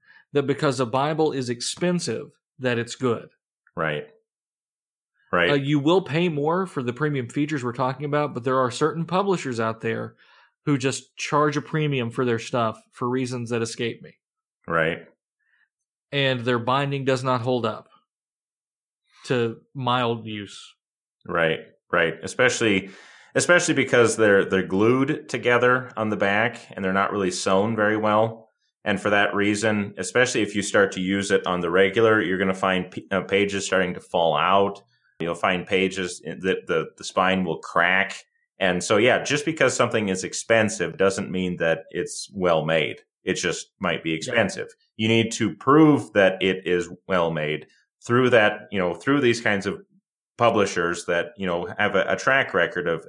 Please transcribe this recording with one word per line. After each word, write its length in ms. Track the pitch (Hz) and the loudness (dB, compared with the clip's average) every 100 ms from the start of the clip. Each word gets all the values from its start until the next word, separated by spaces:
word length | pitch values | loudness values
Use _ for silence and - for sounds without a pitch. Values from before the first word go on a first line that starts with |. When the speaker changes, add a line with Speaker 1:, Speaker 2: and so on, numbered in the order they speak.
| _ - _ | _ -20 _
Speaker 1:
that 100 | 143 135 | -4 -2
because 320 | 139 151 123 | 0 0 0
a 60 | 123 | 0
Bible 460 | 131 147 156 156 | 0 0 0 0
is 160 | 131 123 | 0 -4
expensive, 800 | 120 120 - 175 175 170 110 - _ _ - | -6 -8 -4 -2 -2 -2 -8 -10 _ _ -6
that 180 | 127 120 | -2 -2
it's 180 | 117 - | -4 -2
good. 340 | 127 110 - _ _ _ _ - | -2 -2 -6 _ _ _ _ -4
Speaker 2:
Right. 320 | 80 73 73 _ _ _ _ _ _ _ _ _ _ _ _ | -4 -4 -8 _ _ _ _ _ _ _ _ _ _ _ _
Right. 200 | 90 87 | 0 2
Speaker 1:
Uh, 40 | 143 | 2
you 240 | 139 147 | 0 0
will 220 | 139 180 | 2 2
pay 280 | 185 147 175 | 2 -2 -2
more 360 | 147 147 175 190 | -2 -2 -2 -4
for 140 | - | -6
the 100 | 123 | -6
premium 340 | 120 151 143 117 | -4 -4 -4 -4
features 340 | 143 147 156 | -4 -4 -4
we're 100 | 123 | -6
talking 320 | 117 131 135 147 | -4 -4 -4 -4
about, 280 | 147 147 | -2 -2
but 100 | 123 | -4
there 160 | 120 131 | -2 0
are 120 | 127 | 0
certain 340 | 120 156 156 160 | 0 -2 -2 -4
publishers 540 | 180 202 180 139 113 | -2 0 -2 -2 -4
out 220 | 113 110 | -4 -4
there 340 | 117 113 117 - _ _ _ _ - | -4 -4 -6 -14 _ _ _ _ -2
who 120 | 143 | 0
just 380 | 131 127 - - | 0 -4 -8 -12
charge 400 | - 147 151 147 | -2 2 2 0
a 40 | |
premium 500 | 143 160 151 139 117 | -4 -2 -2 -2 -4
for 140 | 117 127 | -2 -2
their 140 | 113 | -2
stuff 420 | - 127 113 110 _ | -2 -2 -2 -4 _
for 180 | - 123 | -8 -4
reasons 400 | 127 123 123 117 | -2 -4 -6 -6
that 120 | 117 | -4
escape 400 | 113 - 120 - | -4 -4 -6 -8
me. 140 | 80 - _ _ _ _ - | -16 -20 _ _ _ _ -4
Speaker 2:
Right. 320 | 85 80 85 - _ _ _ _ _ _ _ _ _ _ | 0 0 -2 -8 _ _ _ _ _ _ _ _ _ _
Speaker 1:
And 300 | 143 139 127 | -2 0 0
their 180 | 120 123 | 0 0
binding 460 | 117 131 143 139 131 | 0 0 0 -2 0
does 180 | 131 | 0
not 180 | 131 127 | 0 -2
hold 240 | 117 127 113 | 0 -2 -2
up 240 | 107 - _ _ _ _ _ _ _ _ _ _ _ _ _ - | -6 -12 _ _ _ _ _ _ _ _ _ _ _ _ _ -2
to 320 | 127 117 113 _ | 0 0 -4 _
mild 520 | 139 123 123 120 117 110 | -6 -2 0 0 -2 -6
use. 480 | 107 98 - - _ _ _ _ _ - | -10 -10 -14 -20 _ _ _ _ _ -4
Speaker 2:
Right, 340 | 85 82 80 - _ _ | 2 2 0 -6 _ _
right. 240 | 87 82 - | 2 2 0
Especially, 640 | - - 127 123 117 98 95 - - - - - | -6 0 2 2 2 0 -2 -12 -20 -20 -8 -2
especially 380 | 127 175 165 | 4 4 4
because 420 | 139 127 123 113 110 | 0 2 4 4 4
they're, 280 | 107 98 90 | 6 6 4
they're 180 | 95 87 | 0 0
glued 640 | 95 110 131 135 151 - | 2 4 4 0 -2 -6
together 640 | 127 113 120 123 127 123 - | -4 2 4 4 2 -2 -6
on 140 | 110 | -4
the 80 | 104 | 0
back 420 | 98 101 117 120 - | 0 2 0 -4 -16
and 120 | - | -6
they're 100 | 98 | -2
not 180 | 95 101 | 0 0
really 200 | 101 95 | 0 -2
sewn 440 | 90 - 95 104 110 | -2 0 2 2 0
very 220 | 104 110 | 0 2
well. 520 | 107 107 113 113 - _ _ _ | 2 2 2 -2 -18 _ _ _
And 160 | - 101 | -4 -2
for 100 | 104 | 2
that 260 | 101 104 101 | 2 2 2
reason, 580 | 101 104 110 107 101 - | 0 2 0 0 -2 -6
especially 440 | 95 120 123 123 | -2 2 2 0
if 140 | 104 104 | -2 -2
you 60 | |
start 320 | 95 110 98 | 0 2 2
to 80 | - | 0
use 300 | 92 98 98 | -2 -2 2
it 140 | 95 - | 0 0
on 140 | 90 | -2
the 100 | 85 | 0
regular, 520 | 90 98 95 113 110 | 4 4 4 4 4
you're 160 | 85 92 | 2 0
gonna 160 | 95 | -2
find 360 | 95 98 92 90 | 0 0 0 -2
p-, 160 | - - | -8 -4
uh, 100 | 95 | -2
pages 440 | - 98 101 98 - | 0 0 2 -2 -2
starting 280 | 95 90 | 0 0
to 60 | 87 | -4
fall 360 | - 90 82 76 | -4 0 2 2
out. 460 | 85 98 98 - _ _ _ - | 4 4 2 -2 _ _ _ -8
You'll 160 | 82 82 | -6 -2
find 320 | 101 92 87 | -2 -2 0
pages 540 | 95 95 95 90 - | 0 0 -2 -8 -8
in, 160 | 76 90 | -12 -6
that 260 | 92 92 - | -4 -2 -2
the, 200 | 82 76 - | -4 -4 -8
the 60 | |
spine 400 | - - 92 92 | -6 0 2 2
will 140 | 90 78 | 0 -4
crack. 640 | - 87 85 92 98 - - _ _ - | -4 0 2 2 0 -6 -18 _ _ -2
And 240 | 92 90 | 0 0
so, 140 | - 107 | 2 4
yeah, 240 | 120 98 | 4 4
just 240 | 82 143 156 | 2 -2 -2
because 300 | 156 131 - | 0 2 2
something 320 | 123 120 104 | 0 0 -2
is 140 | 92 | -2
expensive 760 | 92 - - 113 110 - 85 82 | -4 -6 2 2 2 -2 -4 0
doesn't 320 | 95 95 98 | 0 0 -4
mean 280 | 92 92 90 | -4 -4 -2
that 260 | 82 80 - | 0 -2 -4
it's 380 | 82 87 - - | -8 -6 -8 -12
well 320 | 101 90 82 78 | -2 2 2 2
made. 360 | 80 67 - - _ | 0 0 -6 -18 _
It 100 | 92 | -6
just 380 | 90 90 78 - - | -2 -2 -4 -8 -6
might 220 | 90 82 | -4 -4
be 100 | 80 | -4
Speaker 1:
Yeah. 40 | 80 | -6
Speaker 2:
expensive. 520 | 101 117 101 - - - _ - | -2 0 0 -2 -12 -16 _ -4
You 120 | 110 | 2
need 220 | 113 113 | 2 2
to 200 | - 110 80 | 0 -4 -2
prove 580 | - 143 156 139 104 | 4 6 6 4 2
that 280 | 101 95 95 | 4 4 4
it 240 | 95 95 85 | 0 0 0
is 240 | 90 87 87 - | -2 -2 -10 -4
well 240 | 92 85 | 0 0
made 360 | 80 76 76 - _ _ _ - | -2 -4 -6 -8 _ _ _ 0
through 240 | 120 127 | 2 4
that, 360 | 117 107 - - | 6 4 0 -6
you 80 | 104 | -2
know, 140 | 90 | -2
through 260 | 85 - 143 | -2 0 2
these 220 | 123 113 | 2 2
kinds 240 | 113 101 98 | 0 0 -2
of 160 | 87 - _ _ _ _ - | -6 -10 _ _ _ _ 0
publishers 680 | 117 110 95 - 85 87 - | 2 4 2 0 -2 -4 -2
that, 260 | 87 85 - | -2 -2 -4
you 80 | 95 | -4
know, 220 | 87 85 - | -4 -4 -2
have 180 | 101 95 | 0 0
a, 100 | - | 0
a 20 | 95 | 0
track 380 | - 135 127 | 0 0 2
record 340 | 95 85 - 85 | 0 0 -2 -4
of 180 | 80 | -4